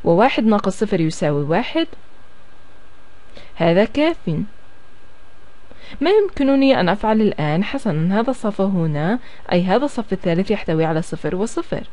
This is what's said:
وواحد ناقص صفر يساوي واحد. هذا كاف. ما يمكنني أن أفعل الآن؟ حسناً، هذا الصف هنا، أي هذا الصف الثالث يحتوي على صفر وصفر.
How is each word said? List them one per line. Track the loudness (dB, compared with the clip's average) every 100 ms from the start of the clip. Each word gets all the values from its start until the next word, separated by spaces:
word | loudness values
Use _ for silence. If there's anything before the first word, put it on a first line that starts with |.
وواحد | 4 4 4 4
ناقص | 4 4 0 -2
صفر | 0 2
يساوي | 0 0 0 0
واحد. | 0 0 0 -2 -4 -6 -10 -10 -10 -10 -10 -10 -10 -10 -10 -10 -10 -12 -10 -10 -10 0
هذا | 4 4
كاف. | 4 2 2 0 -4 -4 -4 -8 -10 -10 -10 -10 -10 -10 -10 -10 -10 -12 -12 -10 -10 -2
ما | 4
يمكنني | 4 4 2 4 6 6 6
أن | 4
أفعل | 2 2 4
الآن؟ | 4 2 0 0
حسناً، | 0 -2 0 0 2 2
هذا | 0
الصف | 0 -4 0
هنا، | 0 2 0 0 0 -2 -4 -10 0
أي | 0
هذا | 4 2
الصف | 2 -4 -4
الثالث | -2 0 0 0
يحتوي | -2 0 0
على | 2 0
صفر | -2 -4 -4 -2
وصفر. | -2 -4 -4 -6 -6